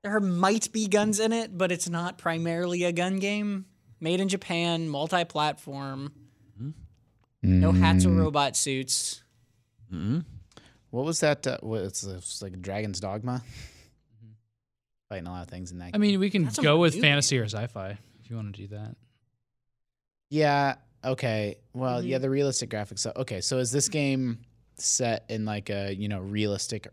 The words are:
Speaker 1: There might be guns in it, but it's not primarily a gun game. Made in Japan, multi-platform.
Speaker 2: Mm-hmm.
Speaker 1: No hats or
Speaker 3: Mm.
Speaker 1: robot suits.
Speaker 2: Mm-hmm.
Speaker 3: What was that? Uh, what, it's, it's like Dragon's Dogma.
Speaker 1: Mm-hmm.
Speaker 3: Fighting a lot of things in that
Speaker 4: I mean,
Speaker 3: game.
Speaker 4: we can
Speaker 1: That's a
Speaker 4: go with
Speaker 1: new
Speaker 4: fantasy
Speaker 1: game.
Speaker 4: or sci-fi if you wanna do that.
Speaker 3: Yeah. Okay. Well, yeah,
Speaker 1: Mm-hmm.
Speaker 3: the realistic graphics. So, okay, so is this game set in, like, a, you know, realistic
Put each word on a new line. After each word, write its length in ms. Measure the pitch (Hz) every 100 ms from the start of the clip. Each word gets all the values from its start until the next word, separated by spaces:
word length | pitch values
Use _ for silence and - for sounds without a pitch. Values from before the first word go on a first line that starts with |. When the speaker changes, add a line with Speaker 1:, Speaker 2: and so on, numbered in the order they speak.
Speaker 1:
There 160 | 208 214
might 520 | 196 175 190 220 -
be 160 | 220 214
guns 320 | 208 214 202
in 120 | 220
it, 240 | 226 220 180
but 140 | 185
it's 160 | 175 175
not 280 | 170 175 180
primarily 680 | 170 165 165 165 175 175
a 80 | 175
gun 260 | 175 180 190
game. 460 | 196 208 208 196 190 _ _ -
Made 200 | 160 180
in 80 | 196
Japan, 600 | 196 - 170 170 165 165
multi-platform. 1200 | 143 160 185 170 151 151 147 - 139 139 135 143 - - _ _ -
Speaker 2:
Mm-hmm. 960 | 135 - - _ _ _ _ _ 92 92
Speaker 1:
No 120 | 92
hats 340 | 92 95 92
or 40 | 92
Speaker 3:
Mm. 100 | 92
Speaker 1:
robot 360 | - 147 139 -
suits. 680 | 143 135 131 - - - _ _ _ _ _ _ -
Speaker 2:
Mm-hmm. 280 | 90 98 156 156 - - - - _ _
Speaker 3:
What 140 | 120
was 140 | 147 165
that? 240 | 151 143 131
Uh, 100 | 123
what, 200 | 110 110
it's, 220 | 95 -
it's 380 | 98 92 - -
like 200 | 101 92
Dragon's 380 | 95 101 107 98
Dogma. 420 | 98 107 123 123
Speaker 1:
Mm-hmm. 880 | 120 - - - _ _ _ 110 110 110 _ _ _ _ _ _ _
Speaker 3:
Fighting 180 | 98 85
a 40 |
lot 120 | 90
of 60 | 85
things 220 | 90 90
in 60 | 87
that 120 | 87
Speaker 4:
I 40 | 208
mean, 140 | 208
Speaker 3:
game. 80 | 196
Speaker 4:
we 100 | 196
can 140 | 196
Speaker 1:
That's 120 | 143 110
a 20 |
Speaker 4:
go 160 | 151 156
with 180 | 170
Speaker 1:
new 60 | 170
Speaker 4:
fantasy 340 | 151 143 139 131
Speaker 1:
game. 60 |
Speaker 4:
or 20 |
sci-fi 520 | 104 104 117 104 95 101 _ _
if 60 | -
you 60 |
wanna 160 | 117 104
do 160 | 101 101
that. 280 | 104 107 - _ _ _ _ _ _ _ _ _ _ _ _ _
Speaker 3:
Yeah. 460 | 147 151 143 139 127 _ _
Okay. 520 | 131 127 123 110 104 - _
Well, 300 | 123 127 123
yeah, 140 | 120 131
Speaker 1:
Mm-hmm. 40 |
Speaker 3:
the 60 | 135
realistic 400 | 135 139 127 123
graphics. 300 | 107 104 95
So, 140 | 113
okay, 240 | - 127 95
so 160 | - 131
is 120 | 123
this 160 | 139 -
game 520 | 151 139 135 127 117 - _ _ -
set 460 | - - 120 110 -
in, 160 | 110
like, 240 | 107 104 101
a, 240 | 101 98
you 140 | 98 104
know, 100 | 101
realistic 680 | 95 104 104 101 - 107 -